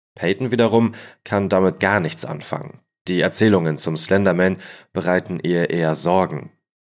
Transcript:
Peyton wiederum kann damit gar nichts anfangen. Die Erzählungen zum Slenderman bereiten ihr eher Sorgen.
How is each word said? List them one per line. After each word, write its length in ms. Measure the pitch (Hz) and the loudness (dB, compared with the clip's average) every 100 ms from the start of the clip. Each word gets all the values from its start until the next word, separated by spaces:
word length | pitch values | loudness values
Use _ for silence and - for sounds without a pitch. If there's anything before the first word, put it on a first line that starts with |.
| _ - | _ -6
Peyton 360 | 87 98 127 | -2 -2 -2
wiederum 420 | 117 113 117 113 - - - - | 2 4 4 2 -2 -20 -18 -4
kann 240 | 101 98 | -2 2
damit 320 | 95 92 82 | 2 2 2
gar 180 | 98 101 | 0 0
nichts 240 | 80 - | -2 -6
anfangen. 560 | - 78 - - - - _ _ - | -8 -10 -10 -10 -10 -18 _ _ -4
Die 100 | 90 | 0
Erzählungen 580 | 80 - 110 98 82 76 | 0 2 4 4 2 -2
zum 200 | - 80 | -4 -4
Slenderman 580 | - 98 98 87 92 92 - - _ | 0 2 2 2 2 0 -10 -20 _
bereiten 480 | - 87 90 90 90 | -6 0 0 -2 -6
ihr 260 | 85 87 85 | -2 0 0
eher 260 | 85 80 76 | 0 0 0
Sorgen. 560 | 85 92 85 78 - _ _ _ | 0 2 0 -4 -12 _ _ _